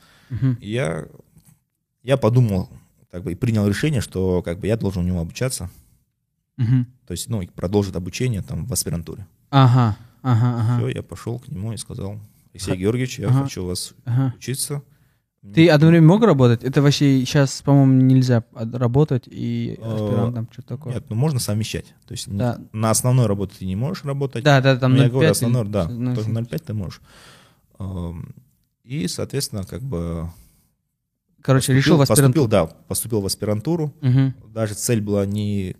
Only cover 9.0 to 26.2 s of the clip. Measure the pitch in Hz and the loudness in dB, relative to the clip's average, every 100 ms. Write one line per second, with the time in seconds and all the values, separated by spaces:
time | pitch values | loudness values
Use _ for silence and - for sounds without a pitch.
9 | 80 80 101 _ _ 139 131 127 120 104 | -8 -14 -16 _ _ 4 4 4 2 -2
10 | - _ 131 117 123 120 110 120 123 127 | -10 _ -2 0 0 0 -2 -2 -2 -6
11 | - - - 123 - 90 107 107 - - | -10 -12 -10 -10 -10 -10 -10 -10 -12 -12
12 | 95 110 104 _ _ - - 95 95 123 | -12 -12 -18 _ _ -12 -6 -2 -2 -2
13 | 127 - 98 131 139 - 90 90 - - | -4 -4 0 0 -2 -6 -8 -8 -10 -14
14 | - 120 131 123 - 131 - 143 - _ | -4 -2 -2 -4 -8 -8 -8 -10 -12 _
15 | _ _ _ _ - 101 165 151 160 170 | _ _ _ _ -2 4 6 8 8 8
16 | 156 202 226 143 123 117 127 135 143 139 | 8 8 6 6 4 4 0 2 2 4
17 | 143 135 127 151 139 - - 139 135 131 | 4 2 2 2 0 0 2 4 6 6
18 | 131 131 127 120 113 - 117 120 123 123 | 6 6 4 2 0 -8 -8 -2 0 2
19 | 151 127 - 117 120 117 117 110 113 110 | 2 0 -6 -8 -6 -4 -6 -8 -8 -4
20 | 107 104 117 120 117 - - 120 120 127 | -2 0 0 -2 -8 -12 -14 -12 -10 -10
21 | - 110 147 131 - 107 107 - - _ | -6 -2 -2 -2 -2 -4 -4 -6 -10 _
22 | _ 123 - 101 123 - - 110 110 110 | _ -14 -8 -4 -4 -4 -10 -4 -2 0
23 | 123 127 113 98 95 - 95 95 131 185 | 2 2 2 0 -4 -8 -8 -6 -6 -6
24 | 139 139 139 120 139 139 131 131 127 131 | -8 -6 -6 -2 2 4 4 2 4 4
25 | 135 127 160 156 120 123 104 104 85 120 | 4 4 2 2 0 0 0 -2 -2 -4
26 | 123 123 | -4 -4